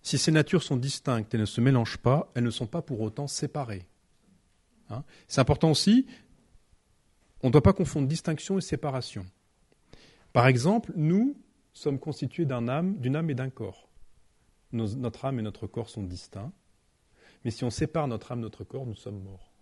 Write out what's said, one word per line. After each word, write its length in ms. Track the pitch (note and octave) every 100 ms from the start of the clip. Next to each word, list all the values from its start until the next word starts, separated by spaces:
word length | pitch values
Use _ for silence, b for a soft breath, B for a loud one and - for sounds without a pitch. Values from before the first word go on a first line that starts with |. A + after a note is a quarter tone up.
si 160 | - C#3+
ces 120 | -
natures 300 | D#3 D3 F3
sont 160 | - C3
distinctes 560 | C3+ - - A#2 G#2+
et 60 | A#2
ne 60 |
se 160 | G#2 -
mélangent 360 | B2+ C3 A2+ -
pas, 340 | A#2+ C#3+ -
elles 80 | B2
ne 80 | A#2+
sont 160 | - A2+
pas 160 | E3+
pour 180 | - A#2
autant 260 | A2 A2 C#3+
séparées. 600 | - D3 D3+ A#2+ G2 F2 _ _ _ _ _ _ _ _ _ _
Hein ? 140 | A2+ - b b
C'est 140 | -
important 300 | C3 C#3+ E3
aussi, 340 | D3 - A#3+ C4 B B _ _ - _ _ _ _ _ _ _ -
on 60 | B2+
ne 40 |
doit 120 | C#3
pas 100 | E3
confondre 340 | G3 D3+ D#3 C3+
distinction 520 | D#3+ - D3+ - F#3+
et 20 |
séparation. 640 | F3 D#3 D3+ C3 - G#2 F#2 _ _ _ _ _ _ b b b b
Par 140 | B2+
exemple, 460 | B2+ B2 D3+ A3 G3+
nous 460 | F3+ D3+ F#3+ C4 C#4+ _ _ _
sommes 260 | - D3 C#3
constitués 460 | - C3+ C3+ -
d'un 220 | D3+ B2 A#2
âme, 320 | C#3 F#3 G3
d'une 160 | B2
âme 160 | D3 E3
et 40 |
d'un 140 | B2+ C3
corps. 400 | - G2+ - _ - - - _ _ _ _ _
Nos, 220 | A#2 A2
notre 300 | B2+ B2 -
âme 140 | C3+ B2
et 40 |
notre 220 | G#2+ -
corps 240 | G#2+ - A2
sont 140 | -
distincts. 500 | F#2 F2 - F#2+ B2 - _ _ _ _ _ b b b
Mais 60 | A#2+
si 120 | -
on 80 | B2
sépare 360 | - - E3 C#3+
notre 240 | A2 -
âme, 100 | B2
notre 220 | A2 -
corps, 220 | - C3
nous 100 | B2+
sommes 260 | G#2 - G#2
morts. 300 | F#2+ F#2+ - _